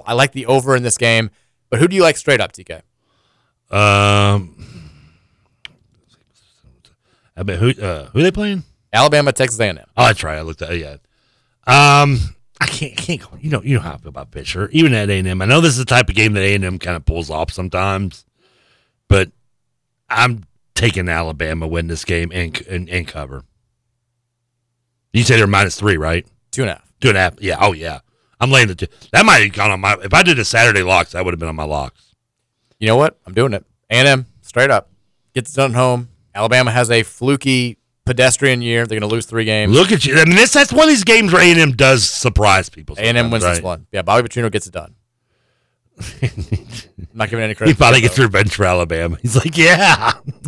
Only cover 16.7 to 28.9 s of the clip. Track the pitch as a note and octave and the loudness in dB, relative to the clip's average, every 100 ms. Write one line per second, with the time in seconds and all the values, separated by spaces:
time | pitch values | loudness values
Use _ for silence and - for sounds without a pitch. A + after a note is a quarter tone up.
16.7 | F2+ F2 F2 - E2 D2+ D#2 E2 - F#2 | -6 -8 -6 -4 -4 -6 -6 -8 -8 -8
17.7 | F2+ F#2+ F#2+ F#2+ - _ _ _ _ _ | -4 -4 -4 -6 -10 _ _ _ _ _
18.7 | _ _ _ _ G3 F#3+ _ _ _ _ | _ _ _ _ 0 0 _ _ _ _
19.7 | _ _ _ _ A2+ B2 A2+ - _ _ | _ _ _ _ -2 0 -2 -12 _ _
20.7 | - A#2 G2+ F2+ E2 E2 D2+ D#2+ D#2+ D#2+ | -4 -2 -2 -4 -4 -4 -6 -6 -6 -6
21.7 | E2+ E2 E2 - E2+ E2+ F2+ E2+ - - | -6 -6 -8 -6 -4 -4 -6 -8 -10 -10
22.7 | F2+ F2+ F#2 D#2+ D#2+ C2+ C2+ - _ _ | -10 -8 -10 -10 -12 -14 -16 -20 _ _
23.7 | _ _ _ _ _ _ _ _ _ _ | _ _ _ _ _ _ _ _ _ _
24.7 | _ _ _ _ A2 A#2+ A#2 G2+ G2+ G2 | _ _ _ _ -2 2 2 4 2 0
25.7 | - G#2 E2+ D#2 E2+ - _ _ - A#2+ | -2 -2 0 -2 -4 -6 _ _ -6 -6
26.7 | D#2 _ _ C3 G2 F#2 - G2 E2 G2+ | -8 _ _ 0 2 0 -2 -6 0 0
27.7 | E2 E2 D#2 _ _ _ _ B2 C3+ A2+ | -2 -8 -12 _ _ _ _ 0 2 2
28.7 | F2+ F2+ | 0 -10